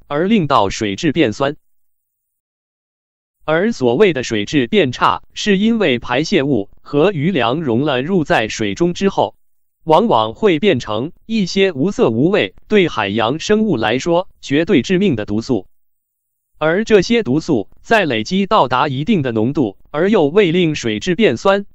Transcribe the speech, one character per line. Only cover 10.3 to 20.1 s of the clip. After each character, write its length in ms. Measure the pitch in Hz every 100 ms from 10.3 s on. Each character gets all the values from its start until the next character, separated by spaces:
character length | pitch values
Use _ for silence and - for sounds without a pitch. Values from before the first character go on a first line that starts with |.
| 113
会 240 | 214 156
变 200 | 202 131
成 320 | 104 107 147 - -
一 220 | 220 180
些 240 | 196 190
无 180 | 139 196
色 220 | 208 170
无 180 | 113 160
味、 240 | 202 101 - -
对 200 | 214 165
海 200 | 117 101
洋 320 | 107 110 156
生 240 | - 214
物 140 | 220 123
来 200 | 107 127
说 320 | 170 170 - _
绝 220 | - 139
对 200 | 170 165
致 160 | 117 170
命 160 | 202 113
的 100 | 104
毒 160 | 104
素。 240 | 113 110 - _ _ _ _ _ _ _ _ -
而 240 | 156 180
这 180 | 226 208
些 220 | 175 233
毒 160 | 117 147
素 300 | - 123 92 -
在 240 | - 226 160
累 180 | 113
积 220 | 110 185 196
到 220 | 214 135
达 200 | 127 151
一 180 | 131 151
定 180 | 202
的 80 | 131
浓 220 | 113 117
度， 240 | 156 110 - -
而 200 | 147 190